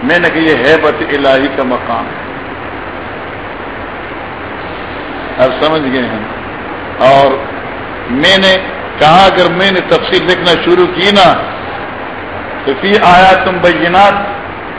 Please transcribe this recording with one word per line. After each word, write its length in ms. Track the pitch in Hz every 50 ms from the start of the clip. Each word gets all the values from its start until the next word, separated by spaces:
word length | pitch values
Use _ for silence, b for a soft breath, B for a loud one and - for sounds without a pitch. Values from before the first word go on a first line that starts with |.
| 120
میں 160 | 131 165 175
نے 100 | 170 165
کہا، 120 | 151 160
یہ 140 | 160 160 151
ہیبت 380 | 123 120 143 156 156 156 151 - -
الہی 480 | 165 143 143 143 139 135 135 131 135 143 135 -
کا 60 | 135
مقام 420 | 123 123 117 - - 117 113 -
ہے۔ 200 | - - - - - - - - - - - - - - - - - - - - - - - - - - - - - - - - - - - - - - - - - - - - - - - - - - - - - - - - - - - - - - - - - - - 127
اب 200 | 131 127 - 147
سمجھ 180 | 156 156 156 147 131 127
گئے 80 | 135
ہیں۔ 240 | 123 113 113 110 107 - - - - - - - - - - - - - - -
اور 340 | - 131 139 139 139 135 135 139 - - - - - - - - - - - - - -
میں 260 | 120 131 151 180 196 190
نے 380 | 190 190 190 185 185 - - - - - - -
کہا، 260 | 147 151 160 185 196
اگر 260 | 190 185 180 180 170
میں 200 | 170 175 190 196
نے 80 | 190 180
تفسیر 440 | 147 - 170 156 - - - 180 160
لکھنا 380 | 170 180 170 165 175 170 160 -
شروع 200 | 170 175 175 180
کی 260 | 165 - 156 180 202
نا، 220 | 208 202 185 165 139 127 - - - - - - - - - - - - - - - - - - - - - - - - -
تو 60 | 139 135 -
فی 100 | - 196 208 - -
آیات 440 | 170 175 180 190 190 190 185 185 190
بینات، 640 | 180 175 165 175 165 151 160 170 175 185 202 202 202 202 202 - - - - - - - - - -